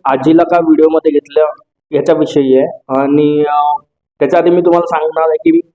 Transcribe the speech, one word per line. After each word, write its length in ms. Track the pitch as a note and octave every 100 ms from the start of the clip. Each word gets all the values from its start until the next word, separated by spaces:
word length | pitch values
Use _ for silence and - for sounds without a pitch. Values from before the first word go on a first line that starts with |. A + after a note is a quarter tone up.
आजीला 380 | C3+ C3+ D3+ D#3+
का 140 | E3+ F3
व्हिडिओमध्ये 560 | E3 D3+ D#3 D#3+ D#3+
घेतलं 340 | C#3+ - D3 D3+ - _ _ _
याच्याविषयी 680 | C#3+ C3+ D#3+ - D3+ C3+ C3
आहे. 80 | D3+ - - C3+
आणि, 440 | C#3 D3 D3 D3
अ, 160 | D3 D3 D3 D3 - _ _ _
त्याच्या 220 | C#3+ F3
आधी 100 | E3+
मी 100 | F3
तुम्हाला 260 | E3+ E3+ E3+
सांगणार 420 | D#3+ D#3 D#3+ D#3+
आहे 220 | D#3 E3
की 100 | E3 -